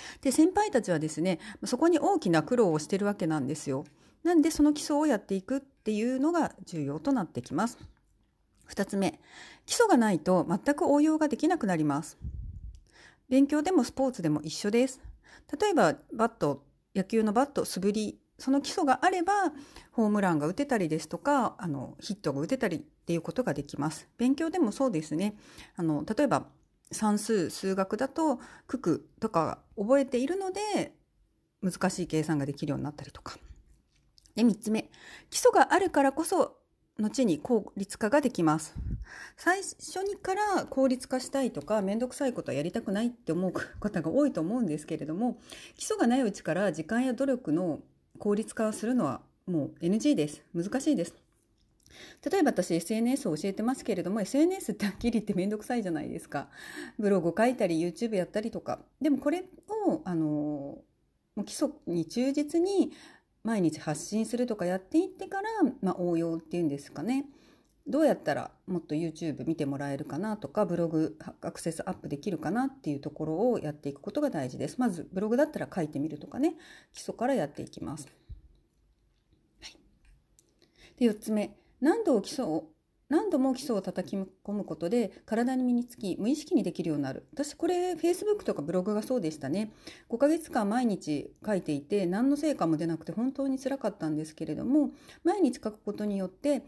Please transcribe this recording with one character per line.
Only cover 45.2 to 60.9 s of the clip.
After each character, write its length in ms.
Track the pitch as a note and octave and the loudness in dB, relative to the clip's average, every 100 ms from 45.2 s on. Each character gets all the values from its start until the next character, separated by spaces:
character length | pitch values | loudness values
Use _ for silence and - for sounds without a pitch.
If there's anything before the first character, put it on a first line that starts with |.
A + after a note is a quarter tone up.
| B3 A#3+ - - - - | -2 -4 -12 -18 -18 -12
基 60 | |
礎 160 | - A4 | -6 0
が 100 | A#3+ | 2
な 100 | B3 | 4
い 40 | |
う 100 | A#3+ | 2
ち 100 | - | -2
か 140 | - D#3+ | -2 0
ら 160 | G3+ | 0
時 140 | D#3 D#3 | -2 -2
間 200 | A3+ C4 | 0 0
や 80 | |
努 140 | A#3+ C#4 | 0 0
力 240 | B3 - | 0 0
の 300 | D#3 F3+ C#3 - _ _ - | 0 0 -4 -8 _ _ -6
効 160 | G#3 G#3 | 0 0
率 180 | G#3+ | 0
化 140 | - A3 | -2 -2
を 40 | |
す 140 | G#3+ G#3+ | -2 0
る 80 | |
の 120 | B3+ D3+ | 2 0
は 160 | A#2+ - _ - | -2 -10 _ -2
も 180 | E3+ C3+ | -2 -2
う 80 | - | -2
エ 80 | E3+ | 0
ヌ 80 | G#3+ | 2
ジ 140 | D4 | 4
ー 40 | B3 | 2
で 120 | D3+ | 0
す。 160 | - _ | -4 _
難 260 | E3+ F3+ C4 | -6 -2 -2
し 120 | D4 | 0
い 40 | B3+ | 0
で 100 | E3+ | 0
す。 100 | - _ _ _ _ _ _ _ - - - - | -8 _ _ _ _ _ _ _ -20 -20 -10 -2
例 80 | G4 | 2
え 60 | |
ば 80 | C#4+ | 4
私、 240 | G#3+ F#3 E3+ | 2 0 0
エ 40 | |
ス 140 | - | 0
エ 80 | A3 | -2
ヌ 80 | A#3 | 0
エ 80 | C4+ | 0
ス 100 | - | -2
を 80 | D3+ | -2
教 140 | G3 | -4
え 40 | |
て 100 | F#3+ | -2
ま 100 | A3 | -2
す 100 | C4 | -2
け 120 | - F#3 | -4 -4
れ 80 | |
ど 80 | E3+ | -2
も、 100 | G#3+ | -2
エ 40 | F#3+ | -2
ス 100 | C4+ | 2
エ 100 | E4 | 2
ヌ 80 | |
エ 60 | F#4+ | 2
ス 140 | - | -6
っ 20 | - | -4
て 100 | G3+ | -4
は 60 | |
っ 60 | F#3 | -2
き 80 | A#3 | -2
り 60 | |
言 100 | A3+ | -2
っ 20 | G#3 | 0
て 80 | |
め 120 | F#3+ F#3+ | 0 0
ん 40 | |
ど 80 | G#3+ | -4
く 80 | - | -4
さ 100 | B3 | -4
い 60 | |
じ 80 | F#3+ | -2
ゃ 20 | |
な 120 | D#3 | -4
い 60 | B2 | -6
で 100 | A#2+ | -10
す 100 | - | -8
か。 200 | C#3+ - - - - - - | -8 -8 -16 -16 -14 -14 -2
ブ 100 | G#3 | 2
ロ 100 | G3 | 4
グ 140 | E3 E3+ | 2 2
書 120 | A#3 | 2
い 80 | B3 | 2
た 100 | G3 | 0
り、 160 | E3 | 0
YouTube 340 | F3 E3+ A#3 G#3 | -2 -2 -2 -2
や 100 | F3 | -2
っ 20 | |
た 140 | G#3 | -4
り 100 | A3 | -4
と 100 | G3 | -8
か。 180 | - - - _ | -6 -8 -8 _
で 80 | D4+ | 0
も 80 | C#4 | 2
こ 140 | D4 | 2
れ 120 | E4+ F#4 - - G#4+ F#4+ | -2 -6 -18 -8 -2 0
を、 140 | E3 - | 0 -2
あ 80 | |
の、 120 | E3+ D#3 | -2 0
も 560 | D3+ D3 D3 C#3 - - | 0 -2 -4 -8 -14 -20